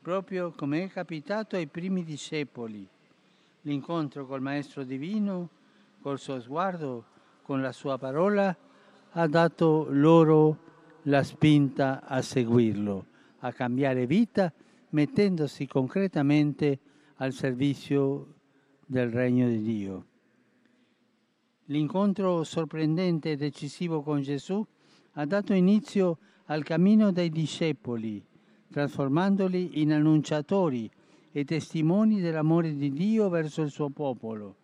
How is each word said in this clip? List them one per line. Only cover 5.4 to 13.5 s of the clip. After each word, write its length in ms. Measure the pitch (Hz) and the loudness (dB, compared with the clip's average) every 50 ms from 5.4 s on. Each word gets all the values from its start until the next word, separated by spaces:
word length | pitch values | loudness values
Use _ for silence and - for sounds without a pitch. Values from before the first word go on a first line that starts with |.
| 175 165 _ _ _ _ _ _ _ _ _ _ | -8 -10 _ _ _ _ _ _ _ _ _ _
col 180 | - 139 139 131 | -8 -8 -8 -8
suo 220 | - - 139 131 | -8 -8 -10 -10
sguardo, 640 | 117 120 135 160 180 196 180 175 156 139 127 117 113 _ _ _ _ _ _ _ _ | -10 -8 -6 -4 -4 -4 -4 -6 -6 -8 -8 -8 -12 _ _ _ _ _ _ _ _
con 180 | - 143 131 | -6 -4 -2
la 100 | 131 131 | -2 -4
sua 260 | 123 - - 143 135 127 | -6 -6 -6 -6 -6 -4
parola, 580 | 135 131 135 151 175 202 208 202 196 196 175 _ _ _ _ _ _ _ _ _ _ _ | -6 -6 -2 0 2 2 2 2 2 0 0 _ _ _ _ _ _ _ _ _ _ _
ha 160 | - 165 170 165 | -2 0 0 2
dato 600 | 147 170 175 160 - - 170 160 156 156 156 131 | 4 4 4 4 2 2 4 4 4 4 2 0
loro 680 | 139 139 143 156 165 165 165 156 156 156 156 156 156 - - - _ _ _ _ - _ _ | 2 4 6 8 8 8 8 8 8 6 6 6 4 0 -6 -20 _ _ _ _ -20 _ _
la 200 | 143 139 139 135 | 2 2 2 2
spinta 800 | 147 - - - 156 151 147 143 135 131 - 143 135 135 135 - | 0 -2 2 6 6 8 8 6 4 2 0 0 0 0 -4 -6
a 180 | - 135 131 | -4 -4 -4
seguirlo, 840 | 123 - - 135 123 113 117 123 120 110 104 101 104 104 101 95 92 _ _ _ _ _ _ _ | -4 -2 0 0 0 4 4 4 4 4 2 -2 -2 -4 -4 -6 -8 _ _ _ _ _ _ _
a 140 | - 127 | -10 -10